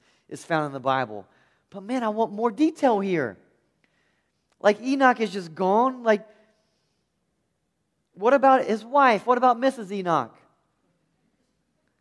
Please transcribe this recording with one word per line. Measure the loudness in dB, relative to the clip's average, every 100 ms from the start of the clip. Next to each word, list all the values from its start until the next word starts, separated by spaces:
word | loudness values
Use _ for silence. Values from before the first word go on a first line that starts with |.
| _ _ _
is | -16
found | -4 -4 -4
in |
the | -6
Bible. | -4 -2 -4 -10 -18 _ _ _ _
But | -18
man, | -8 -6
I | -4
want | -2 -4
more | -2 -4
detail | 0 -2 0 0 0
here. | 0 -2 -4 -8 _ _ _ _ _ _ _ _ _ _ _ _
Like, | 0 0
Enoch | -2 2 2 2
is | -2
just | -6 -10
gone. | -4 0 2 0 0
Like, | 0 0 -2 _ _ _ _ _ _ _ _ _ _ _ _ _ _ _ _ _ _
what | -4 0
about | 4 4 4 2
his | -4
wife? | -2 2 4 4 0
What | 2
about | 2 2
Missus | -2 -4 -8
Enoch? | -6 -2 -2 -2 -10 _ _ _ _ _ _ _ _ _ _ _ _ _ _ _ _